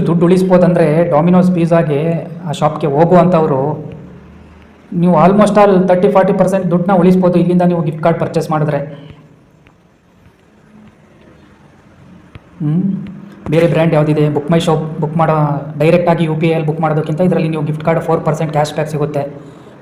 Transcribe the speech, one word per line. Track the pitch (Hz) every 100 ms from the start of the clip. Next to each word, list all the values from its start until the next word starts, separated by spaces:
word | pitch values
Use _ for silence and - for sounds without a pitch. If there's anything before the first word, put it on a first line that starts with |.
| 156
ದುಡ್ಡು | 165 170
ಉಳಿಸ್ಬೋದಂದರೆ | 185 185 180 170 170 156 160 170
Domino's | 147 175 180 180 175
ಪಿಜ್ಜಾಗೆ | 165 170 151 143 165 165 - - 160
ಆ | 139
ಶಾಪ್ಗೆ | 147 - 160
ಹೋಗುವಂಥವ್ರು | 139 170 180 175 170 151 135 143 151 - - - - - - - - - - - 175
ನೀವು | 175 160
almost | 175 202 202 202
all | 202 185 180
thirty, | 180 202 190
forty | 185 185
percent | 180 190 175
ದುಡ್ಡನ್ನ | 170 190 185
ಉಳಿಸ್ಬೋದು | 180 185 180 175
ಇಲ್ಲಿಂದ | 170 180 175
ನೀವು | 170 156
ಗಿಫ್ಟ್ | - 170
ಕಾರ್ಡ್ | 160
ಪರ್ಚೇಸ್ | 160 160 147
ಮಾಡಿದ್ರೆ. | 156 147 139 - - - - - _ _ _ _ _ _ _ _ _ _ _ _ _ _ 214 - _ _ _ - - - _ - _ _ - - - - - - -
ಹ್ಮ್? | 151 170 196 - - - - - -
ಬೇರೆ | 160 165
ಬ್ರ್ಯಾಂಡ್ | 156 165 151
ಯಾವುದಿದೆ? | 151 151 151
Book | 147 -
My | 170 170
Show | 151 - -
ಬುಕ್ | 151 -
ಮಾಡೋ, | 156 156 147 139 - 143
ಡೈರೆಕ್ಟಾಗಿ | 156 175 175 170 160
ಯು | 156
ಪಿ | 165
ಐ | 160
ಅಲ್ಲಿ | 151
ಬುಕ್ | 156
ಮಾಡೋದಕ್ಕಿಂತ | 156 151 151 156 180
ಇದರಲ್ಲಿ | - 160
ನೀವು | 156 147
ಗಿಫ್ಟ್ | 151 170
ಕಾರ್ಡ್ | 165 -
ಫೋರ್ | 160 160
ಪರ್ಸೆಂಟ್ | 147 156 147
ಕ್ಯಾಶ್ | 151 160
ಬ್ಯಾಕ್ | 151
ಸಿಗುತ್ತೆ. | 151 147 147 143 - - - - -